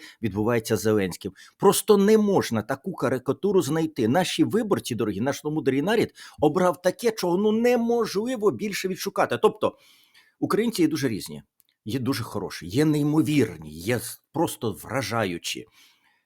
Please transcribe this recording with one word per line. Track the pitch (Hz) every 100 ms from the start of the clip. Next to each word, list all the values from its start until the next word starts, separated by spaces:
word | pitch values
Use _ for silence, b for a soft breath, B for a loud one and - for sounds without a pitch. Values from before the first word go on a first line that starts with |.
| B B
відбувається | 110 98 110 120 117 104
з |
Зеленським. | 110 107 95 - 101 B B -
Просто | 196 190 - 202
не | 196 220
можна | 202 160 - 113
таку | - 135 -
карикатуру | 156 127 127 - 127 196 190
знайти. | 135 160 160 - 110
Наші | 165 175 -
виборці, | 131 226 214 117 - 107
дорогі, | 104 95
наш | 135 -
мудрий | 151 156 131 135
нарід | 170 226 - B B B
обрав | 156 180 180 175
таке, | 180 - 233
чого, | 220 180 185
ну, | 214
неможливо | 220 240 247 233 240 214 190 240 247 202
більше | 120 208 185 190
відшукати. | 185 202 175 - 120
Тобто | 214 - 120 - b b b b b b
українці | 139 190 233 -
є | 151
дуже | 147 131
різні, | 98 - 76 - _ _ _ 113
є | 131
дуже | 117 110
хороші, | 113 104 87 - 85
є | 120 156
неймовірні, | 151 147 151 135 147 104 80 76
є | 78 92 120
с-, | - - _
просто | 139 165 - 113
вражаючі. | 113 - 131 120 117 101 85 - - - b b b b b